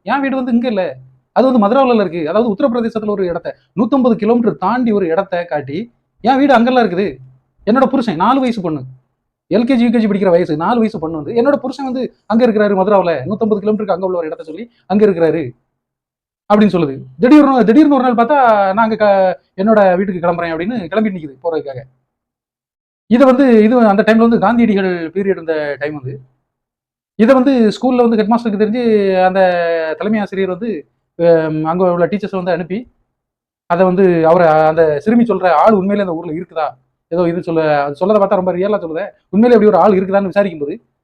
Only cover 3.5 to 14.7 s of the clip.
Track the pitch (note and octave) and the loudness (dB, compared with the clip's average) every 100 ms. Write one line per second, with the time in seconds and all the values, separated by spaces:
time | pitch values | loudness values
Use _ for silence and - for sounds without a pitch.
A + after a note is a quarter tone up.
3.5 | - _ - A#3 C4+ B3 A3 G#3 A#3+ A3 | -14 _ -4 -2 0 2 0 0 0 0
4.5 | D#3 F#3 B3 A#3 G3+ F3 E3 F#3+ F3 E3+ | -2 -2 -2 0 0 0 -2 -2 -6 -4
5.5 | D3+ C3+ D#3 A#3 _ _ _ A3 C4+ C#4 | -6 -6 -10 -10 _ _ _ -2 2 2
6.5 | A#3+ A#3+ B3 A3 F3 G3 C3 - _ _ | 2 2 2 0 -2 -4 -8 -18 _ _
7.5 | _ - B3+ C4 C#4 A#3 D#3+ G#3 C4+ B3+ | _ -2 0 2 0 -2 0 0 2 0
8.5 | A3+ F3+ D3 C3 - _ _ _ _ _ | -4 -6 -6 -10 -20 _ _ _ _ _
9.5 | D#3+ C#3 B3 A#3+ A#3 G#3+ F3 G3 F3 E3+ | -2 0 2 2 2 0 0 2 2 0
10.5 | D3+ F3+ A#3+ A3 E3+ D#3+ D#3+ D#3+ A#3 C#4 | -2 -2 0 -2 -4 -8 -8 -4 -2 0
11.5 | D4 B3+ C4 C4 B3+ A#3 - - A3+ B3 | -2 -4 -8 -8 -6 -8 -12 -4 0 2
12.5 | G#3 G#3 F#3+ F3+ G3 F3 D3 C#3 G3+ A3 | 2 0 0 2 2 0 -4 -6 -6 -4
13.5 | G#3 G#3 G#3+ G3+ F3 F#3+ F3+ D#3 E3 D#3+ | -2 -2 -4 -4 -4 -4 -6 -6 -10 -14
14.5 | D#3+ A#3 | -16 -16